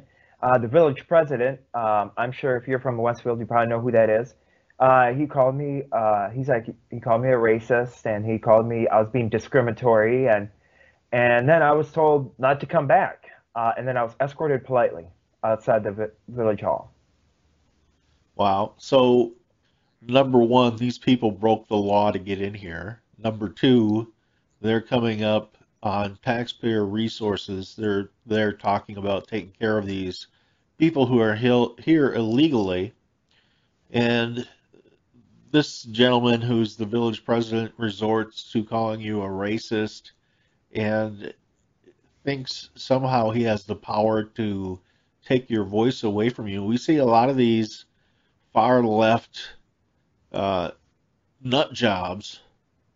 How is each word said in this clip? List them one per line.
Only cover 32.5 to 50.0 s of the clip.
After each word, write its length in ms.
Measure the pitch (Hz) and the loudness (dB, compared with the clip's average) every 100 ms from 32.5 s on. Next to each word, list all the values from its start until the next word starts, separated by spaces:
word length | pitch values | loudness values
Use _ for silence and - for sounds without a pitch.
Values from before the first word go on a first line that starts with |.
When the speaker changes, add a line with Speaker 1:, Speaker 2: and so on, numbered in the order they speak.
| 120 95 90 104 _ _ _ _ _ _ _ _ _ _ | 2 0 -2 -6 _ _ _ _ _ _ _ _ _ _
Speaker 2:
And 540 | 120 117 120 117 120 - _ _ _ _ _ _ 123 _ _ - | -2 0 0 -2 -6 -12 _ _ _ _ _ _ _ _ _ -2
this 300 | 151 143 - | 0 0 -8
gentleman 560 | 120 110 123 123 120 117 | -10 2 4 4 2 0
who's 360 | 117 117 107 - | 0 0 0 -4
the 100 | 104 | -4
village 380 | 117 117 107 | -2 -2 -4
president 480 | - 117 113 113 110 - | -2 -2 0 -4 -4 -6
resorts 760 | 113 101 107 110 107 - - | -6 -4 -2 -2 -2 -12 -6
to 120 | 117 | -6
calling 360 | 107 117 110 110 | -4 -4 -4 -6
you 220 | 107 104 | -6 -6
a 60 | 98 | -6
racist 840 | 95 101 113 - 107 107 - - _ _ _ _ _ _ | -6 -4 -6 -4 -4 -4 -8 -20 _ _ _ _ _ _
and 580 | - 107 107 110 101 - - _ _ _ _ _ _ _ _ | -6 -2 -2 -4 -8 -16 -18 _ _ _ _ _ _ _ _
thinks 460 | 143 135 127 - - | -8 -8 -8 -14 -16
somehow 560 | - - 131 131 127 110 | -16 -2 -2 0 0 0
he 140 | 117 | 0
has 180 | 113 107 | 0 -2
the 140 | - 101 | -4 -10
power 480 | - 107 110 110 | -6 0 0 0
to 560 | 107 - 107 98 95 92 _ _ _ _ | -4 -6 -6 -4 -8 -10 _ _ _ _
take 240 | - 131 127 | -2 -2 0
your 160 | 110 | -4
voice 380 | 95 104 120 - | -2 0 0 0
away 260 | 110 104 117 | -2 0 -2
from 180 | 127 107 | -2 -8
you. 160 | 98 | -6
We 120 | 101 123 | -4 -2
see 200 | - 156 | 0 2
a 80 | |
lot 260 | 123 113 127 | 4 4 4
of 60 | 131 | 2
these 480 | 117 113 107 - _ _ _ _ _ _ _ | 2 2 -2 -8 _ _ _ _ _ _ _
far 300 | 113 117 127 | 0 4 4
left, 580 | 117 107 110 117 - - - - _ _ _ _ | 4 2 2 2 -2 -18 -18 -20 _ _ _ _